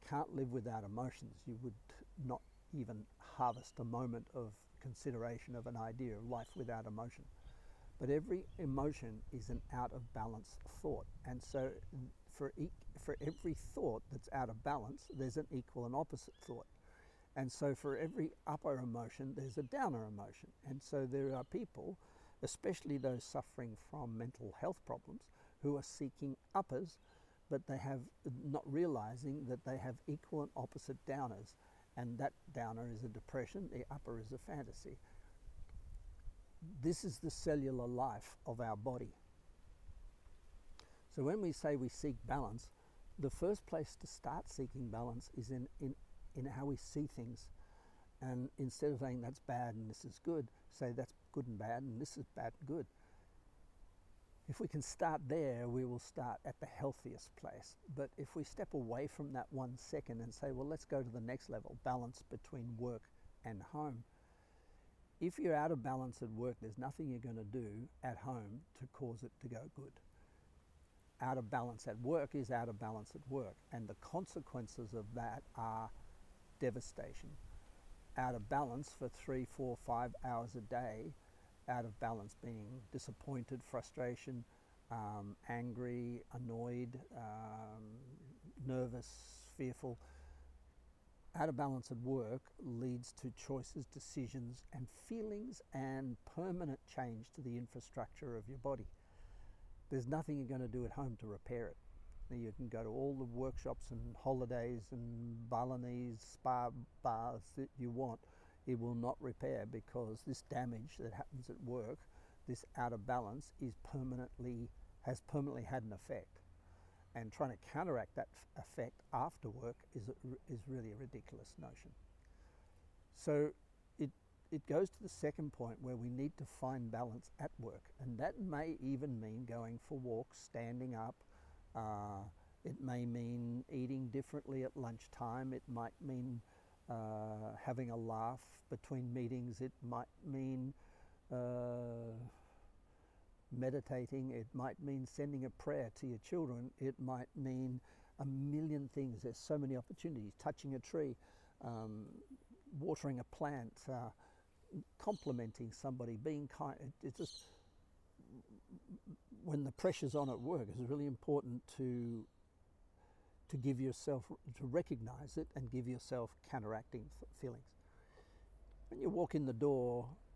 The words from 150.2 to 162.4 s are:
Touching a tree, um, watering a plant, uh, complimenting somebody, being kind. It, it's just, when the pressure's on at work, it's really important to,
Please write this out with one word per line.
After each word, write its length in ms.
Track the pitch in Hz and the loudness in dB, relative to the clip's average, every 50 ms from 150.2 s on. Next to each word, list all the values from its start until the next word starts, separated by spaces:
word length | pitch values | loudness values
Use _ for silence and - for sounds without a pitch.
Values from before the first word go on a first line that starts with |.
| 104 101 - - | -2 -4 -6 -2
Touching 360 | - - 147 - - 139 135 | 0 0 0 0 0 -2 0
a 40 | 127 | -2
tree, 380 | - - - 165 151 135 123 - - - - - - - - - - | 0 2 2 4 4 4 2 -2 -8 -18 -20 -20 -20 -20 -14 -8 -4
um, 420 | 117 117 110 110 110 107 107 104 - - - - - 269 - - - 254 - - 285 208 139 | -4 -2 -2 -2 -2 -4 -4 -6 -8 -10 -12 -14 -14 -14 -16 -16 -18 -20 -20 -14 -10 -6 -2
watering 400 | 147 208 233 - - 143 131 123 | 2 2 2 2 2 2 2 0
a 60 | 123 | -2
plant, 480 | - - - 165 143 147 131 113 110 - - - - | -4 -2 0 2 2 2 2 -2 -4 -6 -8 -4 -2
uh, 220 | 131 123 120 110 - - - - - - - - - - - - - 156 - - - - | -2 0 -2 -2 -6 -10 -16 -20 -20 -20 -20 -20 -20 -20 -14 -8 -8 -8 -8 -8 -10 -2
complimenting 760 | - - 214 - - 147 127 120 117 110 - - 120 113 - | 2 2 2 2 2 2 2 2 0 -2 -4 -4 -6 -6 -4
somebody, 440 | - - 135 127 123 120 117 113 | -4 -2 -2 0 0 0 -2 -2
being 320 | 104 127 156 151 147 147 135 | 0 0 0 2 0 0 -2
kind. 280 | - - 151 139 - - | -4 -2 -2 -2 -2 -4
It, 120 | - 127 - - - | -6 -10 -8 -6 -6
it's 140 | 139 123 | -6 -4
just, 340 | - 165 - - - - - - - - - - - - - - - - - - - - - 131 127 - - 110 98 - - 180 170 - - - - - 202 - - - - 240 - 165 | -2 -4 -4 -4 -8 -12 -14 -18 -20 -20 -20 -20 -20 -20 -20 -20 -20 -20 -20 -20 -20 -18 -16 -14 -14 -14 -16 -18 -18 -16 -14 -16 -14 -12 -12 -12 -10 -10 -10 -12 -12 -14 -16 -14 -6 0
when 220 | 175 147 143 139 | 2 2 4 2
the 80 | 135 - | 2 2
pressure's 420 | - - 185 - - 156 135 151 | 4 6 6 6 6 4 2 4
on 140 | 147 143 131 | 4 4 4
at 100 | 120 107 | 2 0
work, 300 | 120 147 175 147 113 101 | 0 2 2 2 0 0
it's 100 | 104 120 | -2 -2
really 280 | 123 120 143 147 143 | 0 0 2 2 2
important 560 | 143 127 - - - 143 143 - 127 120 123 - - - | 0 0 0 4 6 6 6 6 4 0 -4 -4 -6 -4
to, 460 | - 131 127 123 120 120 117 117 110 - - - - | 0 2 2 2 2 2 0 0 -2 -4 -8 -14 -20